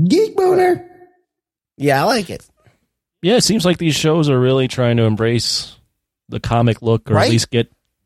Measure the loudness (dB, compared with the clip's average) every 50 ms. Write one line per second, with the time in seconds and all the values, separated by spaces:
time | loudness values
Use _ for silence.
0 | 0 2 2 2 0 0 -2 0 0 2 2 2 2 0 0 -2 -6 -14 -20 -20
1 | -20 _ _ _ _ _ _ _ _ _ _ _ _ _ _ -4 0 0 0 2
2 | 0 0 -2 -2 -4 -8 -12 -14 -16 _ _ _ _ _ _ _ _ _ _ _
3 | _ _ _ _ -2 0 0 2 2 0 0 0 0 0 0 0 -2 -2 -2 0
4 | 0 0 0 2 2 2 2 2 2 2 2 0 0 -2 -2 -2 -2 0 2 2
5 | 2 2 0 0 0 0 0 -2 -2 -4 -6 -6 -8 -12 -18 _ _ _ _ _
6 | _ _ _ _ _ -12 -10 -8 -4 -2 0 2 2 0 0 0 0 -2 -2 -2
7 | -2 0 0 2 2 2 2 0 0 -2 -2 -2 -4 -4 _ _ _ _ _ _
8 | _